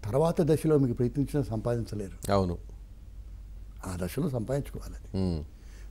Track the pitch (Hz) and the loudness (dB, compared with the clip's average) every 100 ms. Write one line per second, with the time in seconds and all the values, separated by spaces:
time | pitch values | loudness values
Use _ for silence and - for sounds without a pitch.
0 | - 127 160 170 151 151 156 151 135 120 | 0 4 4 4 4 4 6 6 6 4
1 | 123 143 131 147 101 110 113 120 107 104 | 2 2 0 0 0 0 0 0 -2 -4
2 | 95 85 - 101 92 85 - - - - | -6 -6 2 4 4 0 -6 -14 -16 -16
3 | - - - - - - - - - 90 | -16 -14 -14 -14 -12 -14 -14 -10 -8 -2
4 | 90 - 143 127 104 139 139 - - - | -2 0 0 0 0 0 -2 -8 -10 -10
5 | - 98 92 82 76 - - - - | -4 0 2 0 -4 -12 -16 -14 -10